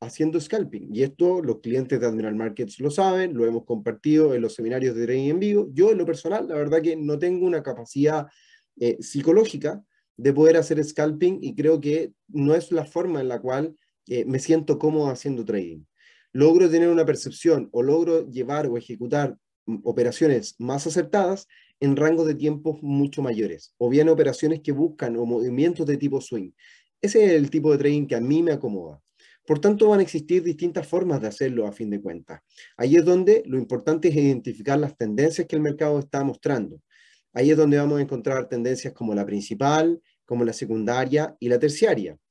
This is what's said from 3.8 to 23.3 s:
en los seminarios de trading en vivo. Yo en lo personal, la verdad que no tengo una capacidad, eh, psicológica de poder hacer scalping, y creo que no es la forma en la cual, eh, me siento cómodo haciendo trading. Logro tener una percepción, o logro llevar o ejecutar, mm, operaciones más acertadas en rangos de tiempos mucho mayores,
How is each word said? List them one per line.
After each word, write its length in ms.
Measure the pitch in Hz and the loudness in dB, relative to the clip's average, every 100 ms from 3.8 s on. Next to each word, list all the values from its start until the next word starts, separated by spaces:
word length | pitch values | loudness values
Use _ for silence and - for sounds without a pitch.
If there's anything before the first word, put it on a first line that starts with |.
| 110 107 151 156 156 | -6 -4 2 4 4
en 80 | 123 | 2
los 120 | 113 - | -4 -4
seminarios 400 | 113 127 131 117 | -6 -2 -2 -2
de 100 | 117 | -2
trading 260 | 131 139 | -2 0
en 80 | 170 | 0
vivo. 280 | 208 208 143 | 0 0 0
Yo 180 | 135 202 | 2 4
en 60 | 202 | 4
lo 80 | 165 | -2
personal, 420 | 147 165 214 - | -4 -4 -6 -4
la 80 | 151 | -4
verdad 260 | 147 160 | 0 0
que 140 | 160 160 | 0 -2
no 240 | 147 147 | -4 -2
tengo 260 | 180 180 185 | -2 0 0
una 160 | 160 | 0
capacidad, 640 | 147 117 117 139 147 151 143 _ _ _ _ - | -4 -10 -8 0 2 0 -4 _ _ _ _ -2
eh, 160 | 120 - | -2 -2
psicológica 800 | 110 143 143 190 220 143 147 202 - _ _ - | -6 -2 4 4 4 0 -6 -8 -14 _ _ -2
de 160 | 127 | 2
poder 240 | 139 156 165 | 6 6 6
hacer 260 | 147 156 | 4 -2
scalping, 580 | 147 - 151 151 180 190 | -2 -2 -2 0 0 -2
y 120 | 135 | -6
creo 280 | 107 147 160 | -2 0 2
que 320 | 147 156 143 _ _ | 0 -2 -4 _ _
no 260 | 147 139 165 | -2 2 2
es 160 | 165 | 0
la 140 | 165 151 | -4 -2
forma 340 | 170 180 151 | -4 -4 -4
en 80 | 131 | -4
la 140 | 120 | -6
cual, 340 | 123 131 160 - _ _ - | -4 -4 -4 -10 _ _ -8
eh, 160 | 123 | -6
me 160 | 127 131 | -4 -2
siento 400 | - 160 151 147 | 0 0 0 0
cómodo 300 | 151 156 147 | 0 0 -2
haciendo 340 | 127 143 127 | -4 -6 -6
trading. 400 | 107 104 85 78 - _ _ _ _ | -4 -4 -6 -12 -20 _ _ _ _
Logro 380 | 127 151 175 180 | 4 6 6 6
tener 180 | 165 170 | 4 4
una 180 | 170 151 | 4 2
percepción, 640 | 143 - - 170 147 107 | -2 -6 -2 2 2 0
o 100 | 120 | -2
logro 420 | 131 156 170 165 147 | 2 2 2 0 -2
llevar 380 | 127 120 147 143 | -6 -4 -2 -2
o 100 | 117 | -4
ejecutar, 580 | - 110 120 147 143 - _ _ - | -8 -10 -4 -2 -2 -6 _ _ -10
mm, 140 | 107 | -6
operaciones 720 | 120 120 120 120 160 123 104 - | -4 0 0 2 2 2 -2 -8
más 280 | 123 139 160 | -6 -4 -4
acertadas 580 | 165 151 208 180 196 - _ _ - | -4 0 0 0 -2 -10 _ _ -2
en 160 | 139 139 | 0 2
rangos 280 | 156 165 156 | 2 2 0
de 100 | 147 | 0
tiempos 460 | 147 147 156 151 | -2 -2 -4 -6
mucho 400 | 143 139 143 143 | -2 -2 -2 -2
mayores, 520 | 135 | -4